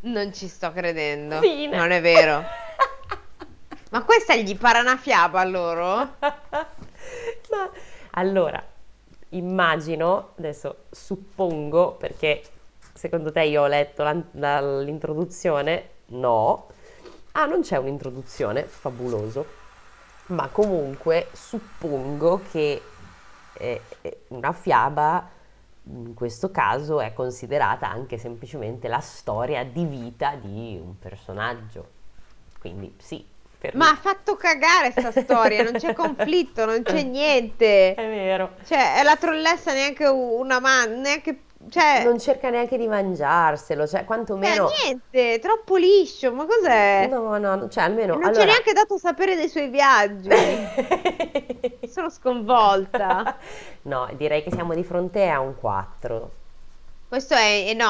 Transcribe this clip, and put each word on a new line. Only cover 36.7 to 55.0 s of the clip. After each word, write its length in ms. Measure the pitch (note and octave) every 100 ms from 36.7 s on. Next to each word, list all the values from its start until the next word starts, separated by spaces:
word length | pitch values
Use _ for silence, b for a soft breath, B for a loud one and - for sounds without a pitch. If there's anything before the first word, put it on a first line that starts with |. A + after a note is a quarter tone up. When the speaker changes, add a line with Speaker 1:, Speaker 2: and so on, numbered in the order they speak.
| A3+
Speaker 1:
c'è 200 | A#3 D#4+
niente. 920 | C4+ C4 D4 C4+ A3+ - A3+ G3+ F#3
Speaker 2:
È 120 | G3+ A3
vero. 440 | G#3+ F#3+ F#3+ F#3 -
Speaker 1:
Cioè, 340 | - D#4 G#3+ D3
è 20 |
la 140 | C#4+ D4+
trollessa 560 | E4+ D#4 D#4+ E4+ E4
neanche 340 | C4+ C#4 C4+ D4
u-, 320 | C4+ B3 A#3
una 220 | C4 B3+
man-, 400 | C4 C4 A#3 A#3
neanche, 400 | C#4 D4 D#4+ D4 - - -
cioè 320 | F4 D#4 C4
Speaker 2:
Non 140 | A#3+ A#3+
cerca 320 | C4 C4+ C4
neanche 260 | A#3+ A#3+ G#3+
di 80 | A3+
mangiarselo, 1000 | G#3 G3 E3+ C#3+ E3+ D#3+ D3 - D3+ D3+
cioè, 180 | F#3+
quantomeno 640 | - A3 A3 G3 F4 F4 -
Speaker 1:
Cioè, 160 | D#5 G4+ B3+ -
niente, 260 | B3+ A#3+ A3+
troppo 360 | F4+ A4+ - F#4+
liscio, 560 | F4+ G4+ D#4+ - C4
ma 120 | B3 D#4+
cos'è? 600 | A4+ F4 A3+ G3+ G3 G3
Speaker 2:
No, 260 | B3+ A3 G#3
no, 300 | G3+ F#3+ G3
cioè, 160 | -
almeno, 300 | E3+ A3 G3+
Speaker 1:
Non 80 | F3
ci 40 | F#4
ha 20 |
Speaker 2:
allora 140 | A4
Speaker 1:
neanche 280 | G4+ A#4 A4+
dato 240 | G4+ G#4+ G4
sapere 360 | F4 E4 F#4+ F4+
dei 120 | -
suoi 200 | D#4+ C#4+
viaggi. 600 | C4+ C#4 A#3+ G#3 G3+ F#3+
Speaker 2:
<laughs> 1600 | A4+ D#4+ G#3+ G#3 - B3 F4 F4+ - E4 C#4+ - B3+ A#3+ B3 A#3+
Speaker 1:
Sono 220 | - E4+
sconvolta. 1300 | - C4 B3 G#3+ B3 G#3+ G3 F#3+ B3 F#3+ F#3 A3 - B B B B
Speaker 2:
No, 260 | C#3+ C3+ B2+ C3+
direi 260 | D3 D3+
che 80 | D3+
siamo 220 | F3 E3+
di 100 | E3
fronte 440 | F3+ F3